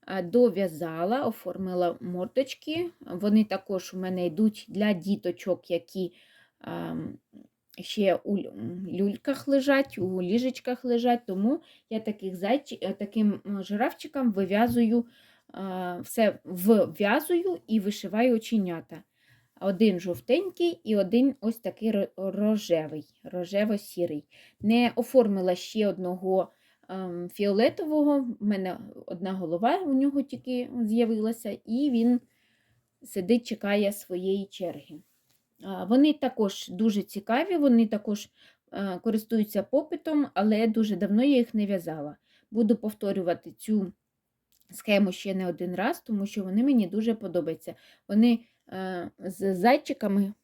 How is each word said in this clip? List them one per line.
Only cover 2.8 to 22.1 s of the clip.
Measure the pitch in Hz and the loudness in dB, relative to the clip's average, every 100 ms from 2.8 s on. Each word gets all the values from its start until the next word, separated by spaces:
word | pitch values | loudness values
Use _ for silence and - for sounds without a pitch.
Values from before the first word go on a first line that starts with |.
| 349 _ | -4 _
Вони | - 175 202 214 | -12 -4 4 4
також | 208 190 - 190 - | 4 -2 -4 -6 -6
у | 185 | -8
мене | 185 185 180 | -6 -2 -2
йдуть | 156 220 214 - | 2 0 0 -10
для | 190 208 | -2 0
діточок, | 185 180 202 180 175 - 170 _ | 0 -2 -2 -2 -6 -4 -4 _
які, | 170 - 190 175 _ _ _ _ _ | -6 -4 -6 -6 _ _ _ _ _
а, | - 170 165 82 - - _ - - _ _ - | -10 -8 -6 -8 -8 -12 _ -20 -20 _ _ -18
ще | 180 - 196 175 | -10 0 2 2
у | - 202 | 0 -4
лю-, | - - 113 180 185 | -4 -10 -10 -8 -8
люльках | 175 202 202 - 269 - | -2 -2 -2 -6 -6 2
лежать, | 277 262 269 277 - | 2 4 2 2 -4
у | 185 185 | -4 -2
ліжечках | 180 226 254 254 - 247 247 | 0 0 0 -4 -6 -6 0
лежать. | 233 240 240 240 | 0 2 0 -2
Тому | 190 214 320 _ _ _ | -2 0 0 _ _ _
я | 220 | -6
таких | 220 214 190 185 | -6 -6 -8 -6
зайчи-, | 196 269 - - | 0 -2 -2 -8
е, | 185 | -8
таким, | 208 208 226 208 196 - | -6 -6 0 2 0 -6
м, | 202 | -8
жирафчикам | 180 202 277 - 294 277 247 | -6 -2 -2 -2 -10 -2 0
вив'язую, | 196 190 202 240 240 233 233 233 _ _ _ _ | 0 0 2 2 4 4 2 0 _ _ _ _
а, | - 190 185 180 175 | -12 -8 -6 -6 -8
все | - - 214 - | -8 0 2 0
вв'язую | - 180 190 220 175 165 202 254 302 349 381 339 - | -10 -2 6 6 6 0 2 2 2 -2 0 -6 -2
і | 220 | 0
вишиваю | 196 208 190 202 254 226 | 0 -6 -4 0 2 2
оченята. | 220 226 180 165 - 165 _ _ _ _ _ _ | 0 -2 0 -6 -10 -18 _ _ _ _ _ _
Один | 196 180 220 180 | -4 4 4 4
жовтенький | 185 175 - 277 381 - 349 339 | -4 -6 0 0 0 -2 -2 -2
і | - 202 | -2 0
один | 190 233 269 - | 2 4 2 0
ось | 220 226 | -6 -4
такий | 185 180 220 | -8 -4 -2
ро-, | 202 196 | 0 -2